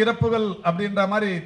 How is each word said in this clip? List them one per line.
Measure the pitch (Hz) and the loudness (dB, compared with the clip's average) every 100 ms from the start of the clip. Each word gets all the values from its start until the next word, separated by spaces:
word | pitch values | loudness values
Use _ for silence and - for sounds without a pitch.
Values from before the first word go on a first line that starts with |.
இறப்புகள் | 220 226 233 226 214 180 175 | 2 2 2 2 0 -2 -2
அப்படின்ற | 170 202 202 196 | -2 -2 0 0
மாதிரி | 208 208 180 | 0 0 -2